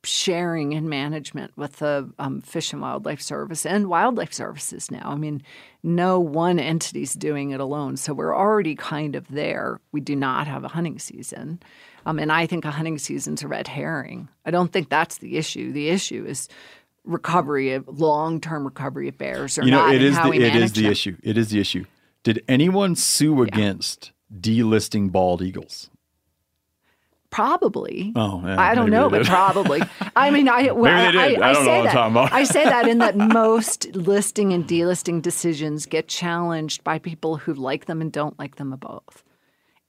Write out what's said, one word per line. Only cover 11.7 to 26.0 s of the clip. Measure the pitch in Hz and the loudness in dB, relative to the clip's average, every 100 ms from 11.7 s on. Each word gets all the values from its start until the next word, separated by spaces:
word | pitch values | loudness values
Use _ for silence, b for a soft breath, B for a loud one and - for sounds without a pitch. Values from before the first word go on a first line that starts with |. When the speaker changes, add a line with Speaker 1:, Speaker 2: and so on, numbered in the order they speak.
| b b b - | b b b -6
Speaker 1:
Um, | 156 | -4
and | 156 | 0
I | 160 165 | 0 0
think | 175 151 | -4 -6
a | |
hunting | 147 160 151 | -6 -6 -6
season's | - 143 143 151 | -8 -8 -6 -8
a | 151 | -6
red | - - | -8 -8
herring. | 139 147 156 - - - _ | -8 -6 -6 -8 -16 -18 _
I | - | -2
don't | 175 175 | 0 2
think | 190 151 | -2 0
that's | 151 170 - | 0 0 -6
the | 123 143 | -8 -6
issue. | 160 - 123 | -6 -8 -8
The | 139 151 | -4 -2
issue | 185 - 110 104 | -2 -2 -8 -10
is | 139 - B B B B _ | -10 -12 B B B B _
recovery | - 165 - 175 143 143 135 | -8 -6 0 0 0 -2 -2
of, | 131 131 | -4 -8
long-term | 139 160 147 160 165 156 156 135 | -2 2 2 0 -4 -6 -8 -8
recovery | 135 135 139 139 | -8 -10 -8 -10
of | 135 | -8
bears | 139 131 139 139 | -8 -8 -6 0
or | 127 | 4
Speaker 2:
You | |
know, | 139 160 | 6 6
Speaker 1:
not | |
Speaker 2:
it | 135 | 6
Speaker 1:
and | 139 | 6
Speaker 2:
is | - | 4
Speaker 1:
how | |
Speaker 2:
the, | 165 | 2
Speaker 1:
we | - | 4
Speaker 2:
it | 117 | 4
is | 113 | 4
Speaker 1:
manage | 113 | 2
Speaker 2:
the | 107 | 2
Speaker 1:
them. | 104 | 2
Speaker 2:
issue. | 101 101 87 | 2 -4 -6
It | 120 110 | -2 0
is | 107 | 2
the | 104 | 0
issue. | 95 - 90 _ _ _ | 0 -4 -8 _ _ _
Did | 113 110 - | -2 0 2
anyone | 131 170 190 196 170 | 4 4 2 0 0
sue | - - 151 143 | 0 2 4 4
Speaker 1:
Yeah. | |
Speaker 2:
against | 117 107 104 95 - - - _ _ 101 | 2 2 0 -2 -8 -10 -18 _ _ -6
delisting | 101 113 113 110 104 110 98 | 0 2 4 2 2 -2 0
bald | 92 92 87 | 2 2 0
eagles? | 92 92 - - - _ | -4 -8 -14 -18 -20 _